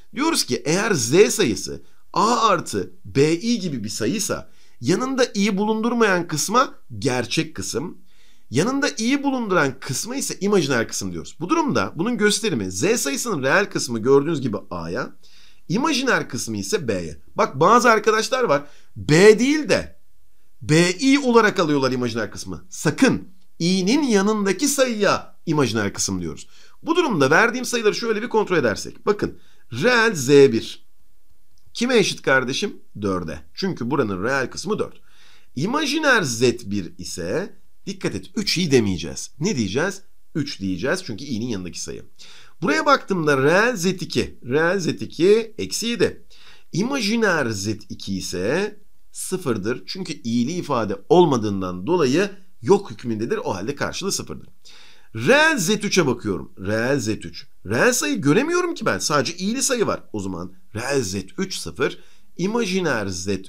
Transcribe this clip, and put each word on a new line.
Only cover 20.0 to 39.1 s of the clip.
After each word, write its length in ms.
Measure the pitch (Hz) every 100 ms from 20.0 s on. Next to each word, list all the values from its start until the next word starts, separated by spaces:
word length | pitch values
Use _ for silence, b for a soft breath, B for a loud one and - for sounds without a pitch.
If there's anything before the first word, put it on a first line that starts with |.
| - - - - - -
Bİ 560 | 107 160 175 180 269 277
olarak 400 | 254 226 208 190
alıyorlar 340 | 160 143 131
imajiner 380 | 127 123 113 101
kısmı. 360 | - 95 82 -
Sakın, 580 | - 156 156 254 131 - - - -
i'nin 440 | 170 190 185 302
yanındaki 680 | 269 196 202 214 196 185 294
sayıya 680 | - 262 214 180 123 - - -
imajiner 480 | 151 120 110 101
kısım 260 | - - 92
diyoruz. 280 | 82 69 - b b b
Bu 140 | 285 349
durumda 340 | 311 170 135
verdiğim 340 | 170 233 254
sayıları 300 | 240 240 208
şöyle 280 | - 226 214
bir 60 | 226
kontrol 280 | 220 202 170
edersek. 500 | 117 92 - - -
Bakın, 320 | 208 95 b b b b
reel 420 | 113 226 240 226
z 140 | 170 123
bir 560 | 143 135 113 - - - - - - - - - - -
kime 240 | - 247 240
eşit 240 | - 131
kardeşim? 540 | 151 131 123 - 202 - - 107
Dörde. 360 | 101 90 80 73 -
Çünkü 360 | - 190 143 120
buranın 340 | 143 110 90
reel 260 | 113 139 123
kısmı 280 | - 185 180
dört. 220 | - - b b b b b 120
İmajiner 640 | 190 294 285 311 294 233
z 200 | 143 113
bir 560 | 123 117 101 101 82 -
ise 600 | 85 - 85 139 214 - - - -
dikkat 280 | 190 165
et, 160 | 104 - 117
üç 220 | - 165
i 120 | 175
demeyeceğiz. 600 | 131 101 85 78